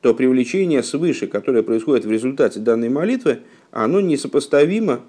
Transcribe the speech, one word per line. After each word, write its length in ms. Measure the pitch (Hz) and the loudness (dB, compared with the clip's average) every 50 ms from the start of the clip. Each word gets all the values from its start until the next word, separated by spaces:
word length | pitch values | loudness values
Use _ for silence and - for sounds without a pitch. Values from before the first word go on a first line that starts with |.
то 120 | - 123 117 | 4 2 2
привлечение 680 | 120 131 127 127 127 123 120 - 196 190 175 151 131 | 4 2 2 4 2 0 0 0 0 0 2 0 0
свыше, 440 | 113 - - 143 170 175 135 - 104 | 0 -2 -4 -2 0 0 -2 -2 -6
которое 360 | 98 - 104 - - 131 113 | -6 -6 -4 -2 0 0 0
происходит 420 | 107 - 113 110 110 - 139 120 - | 0 0 -2 -2 0 0 0 0 0
в 60 | 107 | 0
результате 480 | 110 110 117 131 139 135 139 104 - 110 | -2 -2 -2 -4 0 0 0 0 0 -2
данной 300 | 107 120 113 113 117 117 | -2 0 0 0 0 -2
молитвы, 500 | 131 143 170 214 262 254 254 156 120 117 - - - _ _ _ | -2 -2 -2 -2 -2 0 0 -2 -2 -2 -8 -20 -20 _ _ _
оно 300 | - - 110 110 175 202 | -6 -2 -2 0 2 0
несопоставимо 1000 | 202 175 147 139 - - - 147 - - - 143 147 165 196 226 226 185 123 117 - | 2 0 -2 -2 -4 -2 -2 -2 0 2 2 2 2 2 2 -2 0 -2 -2 -4 -6